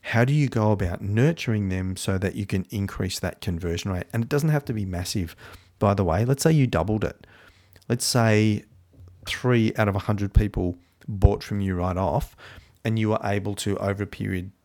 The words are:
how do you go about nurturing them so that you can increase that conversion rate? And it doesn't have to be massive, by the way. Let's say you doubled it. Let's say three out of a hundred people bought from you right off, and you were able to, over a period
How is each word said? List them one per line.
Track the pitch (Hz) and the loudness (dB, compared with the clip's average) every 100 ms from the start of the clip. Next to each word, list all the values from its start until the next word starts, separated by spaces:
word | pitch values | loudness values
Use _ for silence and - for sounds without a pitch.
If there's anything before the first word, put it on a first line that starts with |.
how | - 113 | 0 2
do | 123 | 4
you | 151 135 | 4 2
go | 120 107 | 2 2
about | 101 95 87 | 2 0 -4
nurturing | 101 104 139 170 - 107 98 | -2 2 2 2 -2 -2 0
them | 92 92 92 | -2 -4 -4
so | - 95 | -2 0
that | 95 - | -2 -4
you | 101 | -2
can | 95 92 | -2 -2
increase | 110 98 - 98 - | -4 -4 -4 -6 -4
that | 90 - | -6 -6
conversion | - 85 87 85 101 | -6 -4 -4 -4 -4
rate? | 90 - | -4 -4
And | 117 | -4
it | 117 | -2
doesn't | 147 156 | 0 2
have | 151 - | 0 -2
to | |
be | 110 95 | -6 -4
massive, | 90 85 - 82 - - - _ _ | -4 -4 -4 -6 -8 -20 -20 _ _
by | 104 | 2
the | 101 92 | 4 2
way. | 82 | 2
Let's | 120 139 | 2 0
say | 160 | 2
you | 160 127 | 2 4
doubled | - 87 107 | 2 0 0
it. | 85 - - - - _ _ - - | -2 -6 -20 -20 -20 _ _ -20 -4
Let's | 120 - | -2 0
say | 127 117 107 110 104 - - _ - - - - | 2 4 6 4 2 -4 -20 _ -20 -20 -18 -10
three | - 123 120 110 - | -4 2 4 4 2
out | 107 | 2
of | 98 | 2
a | |
hundred | - 104 101 | 0 -2 4
people | - 104 - 90 - _ _ - | 4 4 0 -4 -4 _ _ -10
bought | 104 101 101 | 2 2 2
from | - 104 | -4 -4
you | 95 90 | -2 -2
right | 90 90 | -2 0
off, | 92 92 - - - - - _ 113 | 0 0 -4 -14 -20 -20 -20 _ -4
and | 110 | 0
you | 107 | 0
were | 107 | 0
able | 104 101 101 101 | -2 -2 -2 -4
to, | - 98 | -4 -2
over | 101 101 | -2 -4
a | 101 | -6
period | - 101 95 95 _ | -6 -4 -4 -6 _